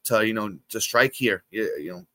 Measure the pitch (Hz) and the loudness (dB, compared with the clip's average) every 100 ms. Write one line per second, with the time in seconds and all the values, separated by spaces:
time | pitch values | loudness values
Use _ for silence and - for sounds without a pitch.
0 | - 113 110 110 107 90 - 113 - 117 | 0 2 2 0 -4 -8 -10 -4 0 4
1 | 131 - 123 95 - 101 104 73 73 90 | 4 2 0 0 -4 -4 -4 -4 -8 -12
2 | 90 | -16